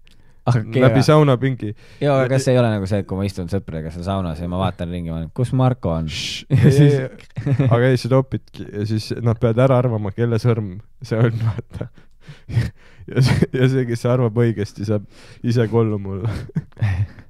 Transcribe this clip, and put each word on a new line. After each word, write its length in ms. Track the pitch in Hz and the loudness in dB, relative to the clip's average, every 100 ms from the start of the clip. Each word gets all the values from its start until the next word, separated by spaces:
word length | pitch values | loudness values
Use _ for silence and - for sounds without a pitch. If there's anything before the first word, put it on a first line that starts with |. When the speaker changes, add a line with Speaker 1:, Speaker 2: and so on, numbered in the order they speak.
| - - - - - | -20 -20 -20 -6 -2
Speaker 1:
Aga 140 | 120 | 0
okei, 160 | 110 120 | 0 2
Speaker 2:
Läbi 220 | 127 139 | 4 4
Speaker 1:
aga 40 | |
Speaker 2:
saunapingi. 680 | 131 151 147 123 135 127 107 101 - | 6 6 6 2 0 -4 -8 -10 -16
Speaker 1:
Jaa, 240 | - 143 135 | -4 0 2
aga 80 | 127 | 2
Speaker 2:
Ja 20 | |
Speaker 1:
kas 160 | 131 135 | 0 2
ei 120 | 127 | 2
ole 80 | 117 | 2
nagu 160 | 107 | 0
see, 160 | 92 101 | -2 -2
et 80 | 92 | -2
kui 80 | 95 | -4
ma 80 | |
istun 240 | 98 95 87 | -4 -4 -4
sõpradega 400 | 98 82 80 78 | -6 -6 -8 -8
seal 160 | 82 | -8
saunas 320 | 87 98 90 80 | -4 -4 -4 -6
ja 100 | 87 | -4
ma 140 | 87 | -2
vaatan 320 | 92 90 85 | -2 -4 -8
ringi, 160 | 87 85 | -8 -6
ma 80 | 82 | -6
olen, 160 | 82 | -6
"Kus 240 | - 127 131 | -4 -2 0
Marko 320 | 127 127 92 | 0 0 -2
on?" 160 | 82 | -2
Speaker 2:
Šš, 400 | 80 80 - - - | -4 -6 -8 -10 0
Speaker 1:
<laughs> 20 | |
Ja 100 | 147 | 4
Speaker 2:
ei, 120 | 143 | 6
Speaker 1:
siis 220 | 135 147 | 6 6
Speaker 2:
ei, 160 | 139 131 - - - - | 4 -2 -12 -16 -8 -2
ei. 80 | 131 | 0
Aga 260 | 135 120 123 | 2 4 4
ei, 80 | 127 | 2
sa 160 | 120 | 2
topidki 500 | 131 131 107 - - 98 | 0 0 -4 -8 -16 -12
ja 180 | 101 | -6
siis 240 | 104 107 - 113 | -2 -2 -4 -4
nad 180 | 117 113 | -2 0
peavad 240 | 120 113 | 0 2
ära 160 | 131 123 | 4 4
arvama, 320 | 123 110 104 | 0 -2 -4
kelle 240 | - 120 113 | -2 -2 0
sõrm 400 | 120 113 104 92 - - | 0 0 -2 -10 -16 -18
see 180 | 117 113 | -4 0
on, 160 | 117 110 | 2 0
vaata. 500 | 113 - - - 120 - - - - 147 - | -4 -4 -8 -12 -14 -16 -20 -20 -20 -20 -4
<laughs> 100 | - - - - - | -2 -2 -6 -20 -20
Ja 180 | - - | -4 2
see, 260 | 127 - - | 2 2 0
ja 180 | 131 127 | 2 2
see, 160 | 131 | 2
kes 200 | 120 117 | -2 -2
arvab 320 | 123 127 120 110 | 0 0 0 2
õigesti, 480 | 120 107 101 - | 0 0 -6 -6
saab 200 | 104 104 101 - - - | -4 -4 -6 -16 -20 -8
ise 280 | 120 120 110 | -2 0 2
Gollum 400 | 113 110 107 98 | 0 0 -2 -6
olla. 240 | 95 110 98 - - - - | -6 -6 -6 -8 -8 -8 -4
<laughs> 400 | 104 90 101 - | -2 -2 -4 -8